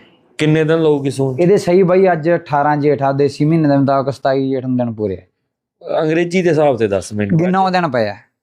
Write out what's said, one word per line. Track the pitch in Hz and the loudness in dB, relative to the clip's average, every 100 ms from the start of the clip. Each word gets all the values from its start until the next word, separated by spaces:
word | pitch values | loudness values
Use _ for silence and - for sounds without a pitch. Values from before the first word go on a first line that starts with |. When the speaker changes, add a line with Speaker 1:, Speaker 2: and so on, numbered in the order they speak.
| - _ _ - | -16 _ _ -4
Speaker 1:
ਕਿੰਨੇ | 156 156 | 0 2
ਦਿਨ | 156 165 | 2 2
ਲਊਗੀ | 156 147 135 | 2 0 -2
ਸੂਣ? | 127 135 131 | -4 -4 0
Speaker 2:
ਇਹਦੇ | 175 202 | 2 2
ਸਹੀ | 190 180 | 2 2
ਬਾਈ | 175 185 190 | 4 4 2
ਅੱਜ | 165 156 | 2 0
ਅਠਾਰਾਂ | 170 - 147 147 147 | -2 -2 0 0 0
ਜੇਠ | 147 135 | 0 0
ਆ, | 135 | 0
ਦੇਸੀ | 139 143 - | 0 0 0
ਮਹੀਨੇ | 147 165 151 | 0 2 2
ਦਾ | 139 | 2
ਮੁਤਾਬਕ | 139 139 131 | 2 0 -2
ਸਤਾਈ | 131 139 135 135 | -4 -2 -2 -2
ਜੇਠ | 135 | -4
ਨੂੰ | 127 127 | -2 -2
ਦਿਨ | 120 | -4
ਪੂਰੇ | 110 104 90 | -4 -6 -6
ਆ। | - _ _ _ _ _ - - | -12 _ _ _ _ _ -6 -4
Speaker 1:
ਅੰਗਰੇਜ਼ੀ | 160 160 175 180 | -2 -2 0 0
ਦੇ | 175 | 0
ਹਿਸਾਬ | 151 147 117 | 2 2 2
ਤੇ | 110 | 0
ਦੱਸ | 95 - | -2 -4
ਮੈਨੂੰ। | 104 101 160 180 | -6 -2 0 0
Speaker 2:
ਨੌ | 190 190 | 0 0
ਦਿਨ | 180 170 | 0 -2
ਪਏ | 123 107 | -2 -4
ਆ। | 101 _ _ | -6 _ _